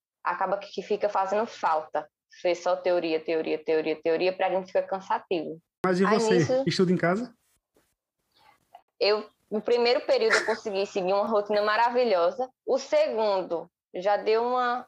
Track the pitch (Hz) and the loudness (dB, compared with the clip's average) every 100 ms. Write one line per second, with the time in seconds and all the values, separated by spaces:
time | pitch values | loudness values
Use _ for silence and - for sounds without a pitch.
0 | _ _ - - 190 196 - - 185 208 | _ _ -6 -4 -2 -2 -6 -10 -4 -2
1 | 208 190 190 208 226 - 180 156 156 156 | -2 -2 -2 -2 -2 -4 -2 -2 -2 -8
2 | 151 _ _ - 180 175 180 185 185 175 | -8 _ _ -4 -2 0 0 0 2 0
3 | 165 160 160 160 160 156 - 160 160 156 | 0 -2 -2 -2 -2 -4 0 0 0 -2
4 | 165 160 180 185 190 180 185 190 185 190 | -2 0 0 0 -2 -2 -2 -2 -2 -8
5 | 185 226 - 180 147 160 _ _ 180 180 | -4 -6 -2 -4 -4 -12 _ _ -2 2
6 | 196 220 220 180 151 262 269 - 180 180 | 2 2 4 2 4 2 0 2 2 2
7 | 165 196 247 _ _ _ _ _ _ _ | 2 0 -4 _ _ _ _ _ _ _
8 | _ _ _ _ - _ _ - _ _ | _ _ _ _ -20 _ _ -20 _ _
9 | 190 214 208 _ _ 214 - 240 240 269 | 0 0 -4 _ _ -6 0 2 2 2
10 | - 254 220 196 - 220 220 196 202 202 | 2 2 4 2 0 -4 -4 -4 -4 -2
11 | 180 202 214 214 208 208 208 214 240 247 | 0 0 2 0 0 0 2 2 2 2
12 | 247 185 170 208 262 _ - 247 - 302 | 2 2 2 0 -8 _ -4 -4 0 2
13 | 302 226 214 190 180 170 170 _ _ 185 | 2 0 0 0 -2 -6 -8 _ _ -4
14 | 190 202 202 220 240 254 247 247 | 0 0 2 2 2 0 0 -2